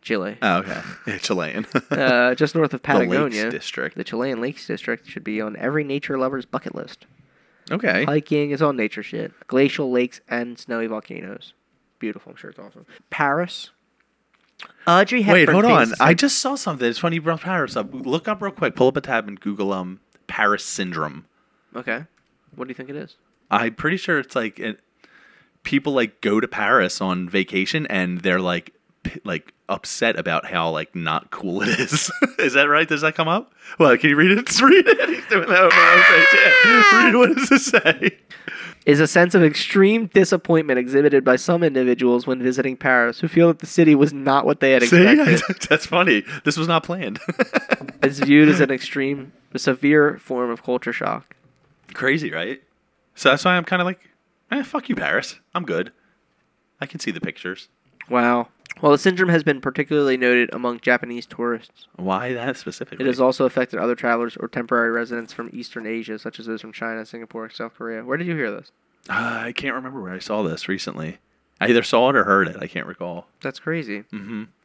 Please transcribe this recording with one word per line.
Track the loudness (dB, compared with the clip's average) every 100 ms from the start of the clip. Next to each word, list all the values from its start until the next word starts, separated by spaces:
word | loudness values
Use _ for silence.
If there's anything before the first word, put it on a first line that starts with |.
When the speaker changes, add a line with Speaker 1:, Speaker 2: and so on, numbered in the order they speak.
Speaker 1:
Chile. | -4 -6 -6 -4
Speaker 2:
Oh, | -2 -2
okay. | -2 -10 -12
<laughs> | -14 -10
Yeah, | -8
Chilean. | -4 -4 -4 -8 -6 -6
<laughs> | -6
Speaker 1:
Uh, | -4 0 2 0
just | 0 -2
north | 0 -2
of | -4
Speaker 2:
The | 0
Lakes | 0 2
Speaker 1:
Patagonia. | 0 -2 -4 -6
Speaker 2:
District. | -6 -10 -8 -10 -8
Speaker 1:
The |
Chilean | -10 -6 -6 -6
Lakes | -8 -10 -12
District | -10 -8 -10 -10
should | -14
be | -8 -8
on | -8 -6
every | -4 -4
nature | -4 -8 -6 -4
lover's | -4 -6
bucket | -8 -10 -10
list. | -14 -14 -18 _ _ _ _ _ _ -10
Speaker 2:
Okay. | -4 -2 -2
Speaker 1:
Hiking | 0 -2 -2 -2 -2
is | -2
all | -2
nature | -2 -6 -6
shit. | -12 -10 -12 _ -4
Glacial | 0 0 0 -2
lakes | -2 -2 -6 _
and | -8 -8 -12
snowy | -10 -8 -6
volcanoes. | -8 -12 -16 -14 -18 -20 _ _ _ _ _
Beautiful. | -10 -10 -16
I'm | -20
sure | -20
it's | -20
awesome. | -20 -20 _ -20 _
Paris. | -2 0 0 -4 -8 -16 _ _ _ _ _ _ _ _ _ -20 _ 2
Audrey | 4 4 2
Hepburn | 4 6
Speaker 2:
Wait, | 6
hold | 4
on. | 4 4 2
Speaker 1:
famously | 2
Speaker 2:
I | 2
Speaker 1:
said | 4
Speaker 2:
just | 2 0
saw | -4
something. | -4 -6 -2 -4
It's | -2
funny | -4 -4
you |
brought | -4 -6
Paris | -4 -4 -4 -6
up. | -8
Look | -10 -4 -4 -4
up | -6
real | -8
quick. | -4 -6 0
Pull | -2
up | -2
a |
tab | -4 -4 -4
and | -12
Google, | -10 -4 -4
um, | -4 -8 -14 _ _ -14
Paris | -2 0 0
syndrome. | -4 -8 -6 -6 -8 -10 _ _ _ _ _
Speaker 1:
Okay. | -16 -10 -10 -12 _ _ _ _
What | -18 -16
do |
you | -14
think | -14
it | -16
is? | -16 _ _ _ _
Speaker 2:
I'm | -2 -2
pretty | -4 -6 -4
sure | -4 -4
it's | -4 -6
like | -6 -8
it, | -12 -12 _ _ _ _ _ _ _ _
people, | -4 -2 0
like, | -2 -2 _
go | -2 0
to | -2
Paris | -4 2 2 2 -2
on | -4 -4 -2
vacation | -2 -2 -2 -2 -4 -4
and | -4 -4 -4
they're, | -2 -2
like, | -2 -4 -8 _ _ _
p-, | -12 -10
like, | -10 -10 _ _ -8
upset | -8 -8 -4 -2 -2
about | -4 -4 -4
how, | -4 -4
like, | -4 -8
not | -8 -4 -6 -6
cool | -10 -6 -4
it | -2 -2
is. | -2 -4 -4 -2
<laughs> | -4 0
Is | 0
that | 2 2
right? | 2 0
Does | -2
that | -2
come | -2 -2
up? | -2 -6 _ -20 2
Well, | 4 6
can | 4
you | 4
read | 4 4
it? | 0
<laughs> |
Just | 4
read | 6 8 6
it. | 4 2
He's | -4 -2
doing | -2 4
that | 6
over | 6
and | 6 6 8
over | 6 6
again. | 6 6 6 6
Speaker 1:
Ah! | 6 6 6 6 4
Speaker 2:
Read, | 4
what | 4 2
does | 4
it | 2
say? | 4 2 2 2 -2 -4 _ -20 -16 -14 -16 -6
Speaker 1:
Is | 2 4
a | 6
sense | 4 4 6
of |
extreme | 4 4 -2 4 4 4 2
disappointment | 2 4 0 2 2 2 -2
exhibited | 2 4 4 4
by | 4 2
some | 2 0
individuals | 2 2 0 2 2 2 0
when | -4
visiting | -2 -2 -4 -2
Paris | 0 2 2 -2
who | -2
feel | 4 4
that | 2
the | -2
city | 4 6
was | 6 4
not | 0 0 2
what | 2 2
they | 4
had | 4
Speaker 2:
See? | 6 6 8
<laughs> |
Speaker 1:
expected. | 6 6 2 0 -8 0
Speaker 2:
That's | -2 0
funny. | 0 2 2 0 -6
This | -4 -2
was | -2
not | -2
planned. | -2 -8 -8 -8
<laughs> | -10 -4 -2 -2 -4 -6 -6 -2
Speaker 1:
It's | -2 0
viewed | 6 8 8
as | 6
an | 2
extreme, | 0 -6 -4 -4 -6 -10 _ _
a | -4
severe | -2 0 4 4 4 0
form | -8 -6 -4
of | -6
culture | -6 -6 -4
shock. | -6 -6 -6 _ _ _ _ _ _ _
Speaker 2:
Crazy, | -4 -2 -2 -4
right? | -6 -8 -10 _ _ _ _ _
So | 0 2
that's | 4
why | 2 0
I'm |
kinda | 0 -4
like, | -4 -6 _ _ _ _ _
"Eh, | -8
fuck | -6 -8 -6
you, | -6
Paris. | -2 -4 -4 -16 _
I'm | -10
good. | -4 -4 -6 _ _ _ _ _ _ _ _ _
I | -14
can | -10
see | -10
the | -8
pictures." | -10 -10 -12 -12 -18 _ _ _ -4
Speaker 1:
Wow. | 0 2 0 -4 _ _ -2
Well, | 2
the | 4
syndrome | 2 0 2
has | 2
been | 2 -2
particularly | -4 -6 -2 0 0 2
noted | 2 2 0
among | -2 -6 -4
Japanese | 0 0 -2 -12 -14
tourists. | -8 -6 -6 -12 _ _
Speaker 2:
Why | -10 -4 -4 -4
that | -6 -6 -8
specifically? | -12 -14 -14 -6
Speaker 1:
It | -4
has | 2
also | 0 2
affected | -2 0 -4 -4
other | -4
travelers | -2 -2 -2 -4 -8
or | -10
temporary | -8 -2 0 0
residents | -2 -6 -10 -12
from | -14 -14
Eastern | -14 -14 -14 -8
Asia, | -8 -8 -12
such | -12 -14
as | -10
those | -10
from | -12
China, | -12 -10 -10 -12
Singapore, | -18 -16 -14 -14
South | -14 -14
Korea. | _ -12 -12
Where | -8 -6
did | -4
you |
hear | -4 -6
this? | -8 -16 _ _ _ -8
Speaker 2:
Uh, | -6 -6 -8
I | -8
can't | -8 -8 -10
remember | -12 -14
where | -12
I | -14
saw | -6 -4
this | -4 -6 -8
recently. | -8 -8 -10 -12 -14 _ _ _ _
I | 2
either | 2
saw | 2 2 2
it | 2
or |
heard | 2 2 2
it. | -4
I | -10
can't | -10 -12
recall. | -12 -12 -12 -16 _
Speaker 1:
That's | -14 -12
crazy. | -8 -8 -8 -12 -12
Speaker 2:
Mm-hmm. | -16 -12 -12 -14 _